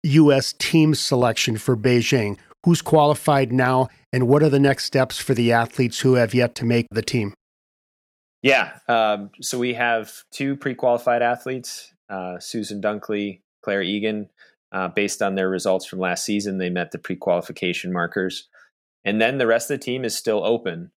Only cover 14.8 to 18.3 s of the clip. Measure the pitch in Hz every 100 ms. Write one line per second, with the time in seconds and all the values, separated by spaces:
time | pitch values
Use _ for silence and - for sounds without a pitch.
14.8 | 92 104 101 - 101 95 95 92 95 95
15.8 | - 92 92 87 - 104 101 95 90 90
16.8 | 85 - - 87 - 87 - 87 90 87
17.8 | 90 90 85 101 92